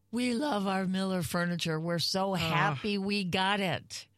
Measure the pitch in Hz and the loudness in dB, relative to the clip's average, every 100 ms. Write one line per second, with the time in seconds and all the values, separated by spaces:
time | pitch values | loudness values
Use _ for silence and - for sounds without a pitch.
0 | - 226 247 233 294 208 196 190 185 185 | -8 -2 0 0 0 0 0 0 0 0
1 | 190 185 165 180 175 175 165 156 165 170 | 0 0 0 0 0 0 -2 -2 0 0
2 | 156 190 196 185 165 160 196 135 220 202 | 0 0 0 0 0 2 2 2 -2 -2
3 | 196 208 185 190 190 208 190 120 - - | 0 0 0 0 2 2 0 -2 -6 -16
4 | - | -16